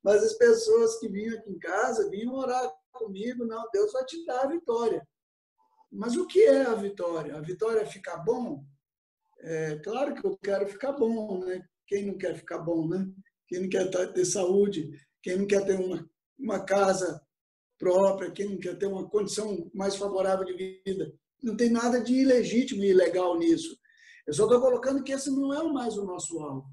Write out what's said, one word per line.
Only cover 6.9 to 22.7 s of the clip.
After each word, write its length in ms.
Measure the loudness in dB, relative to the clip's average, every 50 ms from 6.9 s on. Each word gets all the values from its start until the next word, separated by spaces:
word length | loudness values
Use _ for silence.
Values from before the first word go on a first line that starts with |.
| -6 -6 -6 -4 -4 -6 -8 -8 -10
A 60 | -10
vitória 400 | -10 -10 -6 -4 -2 0 0 0
é 40 | -2
ficar 320 | -2 -10 -14 -12 -12 -12
bom? 460 | -6 -2 -2 -2 -2 -2 -8 -8 -12 -14 -20 _ _ _ _ _ _ _ _ _ _ _ _ _ _
É 360 | -10 -6 -6 -4 -4 -4 -6
claro 360 | -8 -8 -6 -4 -2 -2 -4 -4
que 120 | -4 -4
eu 120 | -4 -4
quero 300 | -4 -4 -2 -2 -2 -2
ficar 240 | -4 -6 -6 -6 -6
bom, 480 | 0 0 0 0 0 -4 -4 -6 -6 -6
né? 260 | -6 -6 -6 -8 -10 _ _ _ _
Quem 180 | _ -4 -4 -4
não 120 | -6 -6
quer 180 | -4 -6 -6 -6
ficar 240 | -8 -10 -10 -10 -8
bom, 280 | -4 -2 -2 -2 0
né? 200 | -2 -2 -2 -4 -6 -8 -16 -20 _ _ _ _
Quem 140 | _ -6 -4
não 80 | -4 -2
quer 200 | 0 0 0 0
tá, 160 | 0 -2 -2
ter 180 | -2 0 -2 0
saúde? 680 | 0 0 0 2 4 4 4 4 4 2 -4 -6 -8 -12 -18 _ _ _ _ -6
Quem 140 | -4 -2
não 100 | -2 2
quer 180 | 2 2 2 4
ter 140 | 2 0 0
uma, 280 | 0 -4 -4 -6 -8 -14 _ _ _ _ _
uma 220 | -10 -6 -4 -4 -4 0
casa 580 | 0 2 4 4 4 2 2 0 -4 -4 -8 _ _ _ _ _ _ _ _ _ _ _
própria? 540 | _ 0 4 4 6 6 4 4 0 -6 -8
Quem 180 | -6 -6 -6 -6
não 100 | -6 -6
quer 180 | -6 -8 -6
ter 80 | -4 -4
uma 240 | -4 -4 -6 -8 -2
condição 600 | 0 0 0 0 -4 -4 -4 -4 -4 -6 -8 -8 -6
mais 220 | -4 -2 -2 -2
favorável 500 | -2 -4 -2 0 0 2 2 2 0 0
de 360 | -6 -6 -8 -8 -10 -10 -10 _
vida? 280 | -6 -4 -4 -6 -8 -10 _ _ _ _ _
Não 140 | -6 -6 0
tem 140 | 2 2 2
nada 320 | 4 2 2 2 2 0
de 120 | 2 2 2
ilegítimo 680 | 4 6 6 6 4 4 2 2 2 2 2